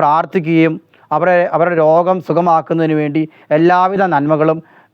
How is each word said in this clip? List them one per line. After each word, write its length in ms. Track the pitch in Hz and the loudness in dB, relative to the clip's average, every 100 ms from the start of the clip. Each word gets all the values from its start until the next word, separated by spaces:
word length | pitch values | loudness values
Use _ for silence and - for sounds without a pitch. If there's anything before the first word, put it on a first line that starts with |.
പ്രാർത്ഥിക്കുകയും 760 | 151 156 170 185 156 165 160 160 _ _ _ 151 | 0 0 -2 -4 0 2 2 -2 _ _ _ -2
അവരെ, 200 | 175 175 180 | 0 0 0
അവരുടെ 220 | 160 175 165 | 0 0 2
രോഗം 320 | 156 165 180 185 - | 2 2 0 -4 -2
സുഖമാക്കുന്നതിന് 680 | 160 175 160 - 165 160 156 | -2 0 0 0 -2 0 -2
വേണ്ടി 220 | 151 151 156 _ _ 151 | -2 -4 -6 _ _ 0
എല്ലാവിധ 460 | 170 180 185 196 190 | 2 2 0 0 0
നന്മകളും 440 | 151 147 156 156 160 - _ _ | 0 0 0 0 -2 -8 _ _